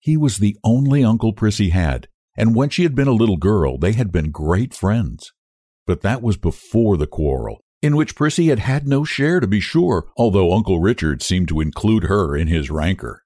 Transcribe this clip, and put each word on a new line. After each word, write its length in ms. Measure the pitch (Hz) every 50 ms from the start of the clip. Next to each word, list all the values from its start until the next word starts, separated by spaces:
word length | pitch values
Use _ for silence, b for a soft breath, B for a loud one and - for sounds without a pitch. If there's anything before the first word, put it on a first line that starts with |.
He 160 | _ - 156
was 220 | 156 151 139 104 95
the 180 | 107 104 104 - _
only 400 | 110 113 127 139 139 135 143 135
uncle 280 | 113 113 113 117 113 107
Prissy 360 | - - 107 101 - 104 92
had, 400 | 82 92 87 78 67 62 - - _ _ _ _ _
and 200 | - 113 113 113
when 120 | 113 135 147
she 140 | - - 180
had 140 | 170 135
been 100 | 120 135
a 60 | 139 127
little 240 | 110 113 113 98
girl, 420 | 80 73 95 107 101 80 69 64 65
they 140 | 73 90 110
had 180 | 110 123 101
been 220 | 85 90 78 78 78
great 420 | - 78 76 85 92 120 120 -
friends. 580 | - - 92 104 117 113 71 58 - - - _ _ _ _ _ _ _ _ _ _ _
But 140 | - 92 -
that 200 | - 98 101 -
was 160 | 110 117 101
before 600 | - - 87 76 - - - - 113 113 107 101
the 100 | 82 73
quarrel, 540 | 73 - - 78 73 67 65 57 53 53 - _ _ _ _
in 140 | - 147 147
which 220 | 147 156 - -
Prissy 320 | - 147 147 - - 170 160
had 100 | 143 113
had 300 | - 127 131 143 147 139
no 160 | 139 135 151
share, 340 | 151 - - 135 151 175 180
to 80 | 131
be 140 | 95 101 107
sure, 480 | 90 - - 156 175 180 - 85 - - _
although 360 | - 117 117 92 101 95 85 -
Uncle 280 | 110 110 - 95 85
Richard 420 | 82 98 123 - - 78 71 - -
seemed 240 | - 92 92 90
to 140 | 80 80 78
include 440 | 78 78 - - - 104 110 110 87
her 320 | 78 95 104 95 76 71
in 120 | 73 82 78
his 240 | 85 82 73 67 76
rancor. 500 | 78 76 85 95 - - 60 - - _